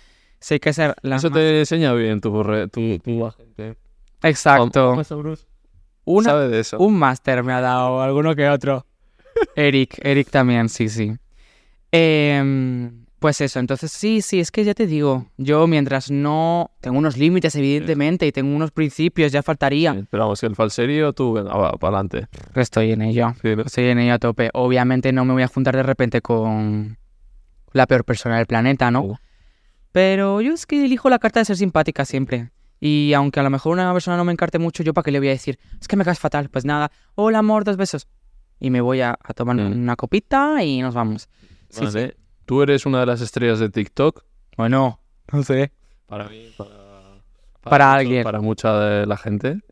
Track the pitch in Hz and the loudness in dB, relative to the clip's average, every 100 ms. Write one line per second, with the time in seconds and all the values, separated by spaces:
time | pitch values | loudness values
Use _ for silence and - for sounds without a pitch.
0 | _ _ _ _ - 147 156 151 147 - | _ _ _ _ -4 -2 0 0 -2 -2
1 | 135 131 165 156 156 156 147 165 147 120 | -4 -2 0 2 4 2 2 0 2 2
2 | 110 104 110 107 104 107 95 117 113 90 | 0 -2 -2 0 0 -2 -2 -4 -4 -4
3 | 123 117 113 - - - 110 - _ _ | -4 -4 -6 -10 -20 -16 -16 -16 _ _
4 | - - 160 139 147 139 120 139 127 127 | -20 -2 0 2 4 4 4 4 2 2
5 | 147 151 151 156 _ _ _ _ _ _ | -4 -8 -10 -12 _ _ _ _ _ _
6 | - 196 220 147 131 110 110 110 202 196 | 0 2 4 2 2 0 -2 0 2 4
7 | 135 131 - 123 123 127 127 127 127 127 | 2 0 -2 -2 0 -2 0 0 0 0
8 | 135 139 160 151 143 143 139 131 - _ | 0 0 0 2 2 2 0 -4 -6 _
9 | _ _ _ 453 - - 143 135 131 - | _ _ _ -2 -2 2 2 4 0 -2
10 | 139 139 - 139 123 120 113 - 110 113 | 0 0 2 2 4 2 0 -2 -4 -2
11 | 107 113 _ _ _ _ _ _ - 165 | -6 -6 _ _ _ _ _ _ 0 2
12 | 160 151 147 143 139 135 127 123 120 117 | 4 4 2 2 0 0 -2 -4 -8 -14
13 | _ - 151 143 139 131 123 135 156 - | _ -2 -2 0 -4 -2 -4 -4 -6 -4
14 | 214 220 - 185 165 214 208 208 196 151 | 0 0 0 -2 -2 0 0 0 -2 0
15 | 143 131 - - 135 151 165 151 131 135 | 0 0 -6 -6 0 4 4 4 2 -2
16 | 131 143 147 156 165 170 - _ 127 135 | -2 -2 -2 0 0 -2 -4 _ -4 0
17 | 156 127 160 185 - 143 139 147 156 147 | 0 2 2 2 0 0 0 0 -2 0
18 | 147 180 151 139 139 147 160 - 151 - | 0 0 0 0 -2 -2 -4 -2 -4 0
19 | 165 170 147 143 160 151 139 147 165 98 | -2 2 0 0 -2 -2 0 2 0 -2
20 | 101 104 110 101 113 104 107 - 123 151 | -4 -2 0 0 -4 -2 -2 0 -2 0
21 | 147 135 127 107 98 101 87 - 92 101 | 0 0 -2 -2 -2 0 0 0 -2 -2
22 | 98 - - - - 131 120 113 110 110 | -2 -6 -8 -16 -6 -2 0 0 0 0
23 | 110 117 117 123 110 107 - - 123 120 | 0 0 -2 -2 -2 -2 -4 0 0 2
24 | 120 120 120 110 113 127 123 127 123 127 | 2 2 0 -2 -2 0 2 2 2 2
25 | 135 131 127 131 123 135 131 131 131 131 | 0 0 2 2 0 0 0 0 0 0
26 | 120 117 - 117 110 107 107 104 107 110 | 0 0 0 0 0 -2 -2 -2 -6 -12
27 | - _ - - _ _ - 135 127 127 | -20 _ -20 -20 _ _ -4 0 4 2
28 | - 113 120 113 113 117 127 135 123 123 | 2 -4 -2 -2 0 0 0 2 2 0
29 | 196 120 _ _ _ _ _ _ _ 180 | -2 -8 _ _ _ _ _ _ _ 2
30 | 190 196 196 202 254 330 - 285 269 254 | 2 2 0 0 -2 -4 -2 0 0 0
31 | 262 240 220 233 214 185 190 156 156 143 | 2 2 2 0 0 0 0 0 -2 -2
32 | 135 135 135 123 120 _ _ - 151 147 | -4 -2 -2 -4 -8 _ _ -6 0 2
33 | 147 143 143 147 139 135 156 180 180 180 | 2 2 2 0 0 0 0 0 0 0
34 | 180 175 175 170 175 165 165 - 160 160 | -2 -2 -2 -2 -2 -2 -2 -2 -2 0
35 | 151 139 139 131 - 131 - - - 202 | 0 0 0 -2 -6 -10 -14 -18 -4 0
36 | 180 165 151 147 139 131 135 147 147 _ | 0 -2 -2 -4 -4 -6 -4 -2 -4 _
37 | _ - 214 220 214 214 208 190 196 147 | _ -2 0 2 2 0 0 -2 -4 -6
38 | - _ _ - _ - 131 123 120 131 | -12 _ _ -20 _ -8 -2 0 0 0
39 | 120 - - - 120 123 101 117 120 120 | -2 -4 -10 -6 -2 0 0 -2 -2 -4
40 | 120 214 - 269 294 302 156 131 127 120 | -2 -2 0 0 2 0 0 -2 -2 -2
41 | 113 107 - _ _ - _ 110 107 107 | -4 -4 -12 _ _ -20 _ -6 -4 -4
42 | 127 - _ _ - 131 143 139 139 127 | -6 -10 _ _ -2 2 4 2 2 0
43 | 123 120 117 123 117 110 107 110 101 - | 0 -2 -4 0 0 2 0 -2 -6 0
44 | 151 - _ _ _ - 113 135 127 - | 0 0 _ _ _ -4 0 2 0 -4
45 | _ _ - 143 135 135 139 _ _ _ | _ _ -6 -4 -2 -2 -2 _ _ _
46 | _ 104 104 110 113 107 104 104 101 98 | _ -14 -14 -18 -20 -18 -18 -18 -20 -20
47 | 95 - _ _ _ _ - 143 135 135 | -20 -20 _ _ _ _ 0 4 6 4
48 | 123 127 117 107 110 110 113 107 104 104 | 2 0 -2 -2 -4 -2 0 0 0 0
49 | 107 117 113 104 127 196 _ | -2 -4 -4 -4 -4 -6 _